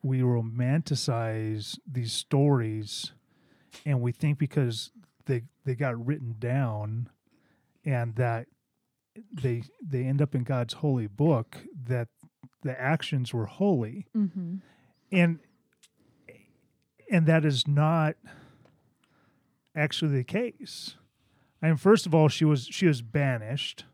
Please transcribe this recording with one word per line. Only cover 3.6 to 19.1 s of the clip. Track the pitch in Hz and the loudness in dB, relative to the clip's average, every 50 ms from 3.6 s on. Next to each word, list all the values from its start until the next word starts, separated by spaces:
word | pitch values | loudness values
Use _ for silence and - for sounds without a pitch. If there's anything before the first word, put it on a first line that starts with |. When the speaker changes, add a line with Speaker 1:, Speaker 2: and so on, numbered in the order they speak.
| _ _ - - - | _ _ -20 -10 -4
Speaker 1:
and | 151 143 127 | -2 0 0
we | 120 123 117 | 0 -2 -2
think | - - 151 151 139 | 0 0 0 0 0
because | 151 135 - 151 139 120 117 113 - - _ 233 196 _ _ _ _ | -2 -2 0 0 0 0 -2 -4 -8 -12 _ -20 -20 _ _ _ _
they, | - 139 120 113 139 _ _ _ | -4 -4 -4 -4 -8 _ _ _
they | 143 127 | -6 -4
got | 117 147 135 120 117 120 | -2 -2 -2 -2 -4 -4
written | 117 147 151 135 117 117 107 | -4 -4 -4 -4 -10 -10 -6
down, | 117 120 123 139 139 120 110 104 107 107 110 113 120 - _ _ _ _ _ _ _ _ _ _ _ _ _ _ _ | -4 -2 -2 0 0 -2 -2 -4 -6 -6 -6 -6 -6 -8 _ _ _ _ _ _ _ _ _ _ _ _ _ _ _
and | 156 135 123 120 120 110 | -2 -2 -2 -2 -4 -2
that | 113 131 120 117 113 120 _ _ _ _ _ _ _ _ _ _ _ _ _ _ 214 226 202 277 | 0 0 0 0 -2 -6 _ _ _ _ _ _ _ _ _ _ _ _ _ _ -20 -20 _ -12
they, | 170 127 131 120 120 117 - _ _ 269 | -6 -4 -2 -2 -4 -6 -12 _ _ -12
they | 170 135 127 127 | -6 -4 -4 -2
end | 131 135 143 | -2 0 0
up | 151 135 - | 0 0 0
in | 127 123 | -4 -2
God's | - 139 127 120 113 - | -2 -2 -2 -2 -4 -6
holy | - - 151 135 123 113 | -4 -2 0 0 0 -2
book, | 104 98 - 143 165 151 117 113 _ - - - 311 381 175 127 | -4 -2 0 2 4 4 2 0 _ -12 -20 -20 -18 -16 -14 -6
that | 117 127 123 117 117 _ _ - - _ _ - - _ _ _ | -4 -4 -4 -4 -6 _ _ -20 -20 _ _ -20 -20 _ _ _
the | 143 127 131 | -8 -6 -2
actions | 127 135 156 160 - - - 135 123 117 - | 0 0 0 0 -2 -2 -2 -2 -2 -2 -2
were | 120 110 | -4 -4
holy, | 101 - - 190 202 190 131 117 107 123 202 - _ _ | -4 -4 -2 0 2 2 2 0 -4 -6 -12 -14 _ _
Speaker 2:
Mm-hmm. | 226 208 190 160 190 180 165 175 190 - _ _ _ _ _ _ _ _ _ - | -2 -2 0 -2 -6 -8 -8 -8 -10 -12 _ _ _ _ _ _ _ _ _ 2
Speaker 1:
and, | 185 175 170 165 156 _ _ _ _ _ _ _ _ _ _ _ _ _ _ _ _ _ - - - - _ _ _ _ _ _ _ _ _ _ _ _ - | 4 4 4 2 -2 _ _ _ _ _ _ _ _ _ _ _ _ _ _ _ _ _ -20 -20 -20 -20 _ _ _ _ _ _ _ _ _ _ _ _ 2
and | 254 175 160 | 2 4 6
that | 156 160 160 151 | 6 6 6 4
is | 156 143 127 - | 4 2 2 0
not | - 143 143 151 156 165 165 156 156 165 _ _ - - - - - _ _ _ _ _ _ _ _ _ _ _ _ | 0 2 2 4 4 4 2 2 0 -2 _ _ -20 -20 -20 -20 -20 _ _ _ _ _ _ _ _ _ _ _ _